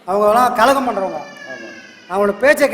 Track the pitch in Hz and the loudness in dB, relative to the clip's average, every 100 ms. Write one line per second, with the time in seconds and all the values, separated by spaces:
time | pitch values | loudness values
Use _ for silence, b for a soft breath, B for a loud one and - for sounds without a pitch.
0 | - 196 208 226 247 - 233 269 254 202 | -6 0 2 4 2 2 2 2 0 -4
1 | 190 156 - - - 131 - - - - | -6 -8 -14 -18 -16 -16 -16 -20 -20 -20
2 | - 185 202 202 262 302 269 | -8 -2 -2 2 2 4 2